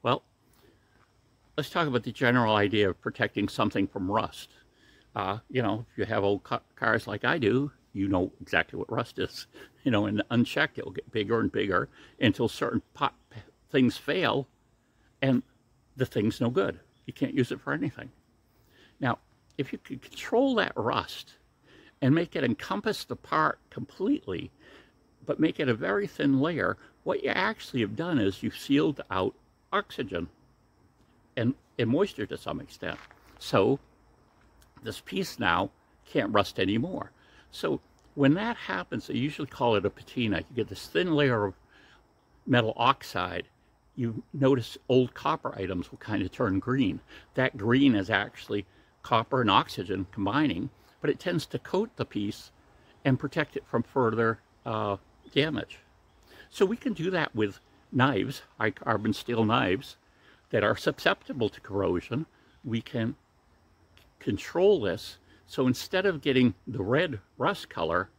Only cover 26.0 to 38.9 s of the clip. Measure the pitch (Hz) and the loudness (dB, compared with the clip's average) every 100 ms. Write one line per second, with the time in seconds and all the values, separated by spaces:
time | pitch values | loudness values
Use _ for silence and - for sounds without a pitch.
26 | 202 - 143 135 147 160 90 - - _ | -4 -2 2 2 2 0 -2 -2 -10 _
27 | - - 131 - 196 220 - - 104 107 | -4 -2 -2 0 -2 -4 -6 -2 -2 -2
28 | 170 156 98 95 113 - - 139 156 139 | -2 2 0 0 -6 -8 0 2 2 -2
29 | - 92 92 - _ _ _ 196 202 - | -4 -2 -2 -4 _ _ _ -4 -4 -10
30 | 120 87 85 _ _ _ _ _ _ _ | -6 -6 -6 _ _ _ _ _ _ _
31 | _ _ _ - 117 135 _ - 110 139 | _ _ _ -2 -2 -2 _ -4 0 2
32 | 202 - 101 - - 78 - - 85 - | 0 -2 -8 -8 -8 -10 -10 -10 -10 -10
33 | - - - - - 110 120 139 _ _ | -14 -20 -20 -16 2 4 6 2 _ _
34 | _ _ _ _ _ _ - - 110 104 | _ _ _ _ _ _ -20 -16 -12 -12
35 | - 185 185 - 98 85 98 _ _ _ | -8 -6 -6 -2 0 2 0 _ _ _
36 | _ 151 104 104 101 - 95 107 160 185 | _ -2 2 2 2 0 0 0 -2 -6
37 | - _ _ - - - 160 139 _ _ | -10 _ _ -20 -20 -6 -4 -4 _ _
38 | _ - 139 165 220 233 - 185 180 | _ 2 4 4 0 -6 -4 -6 -4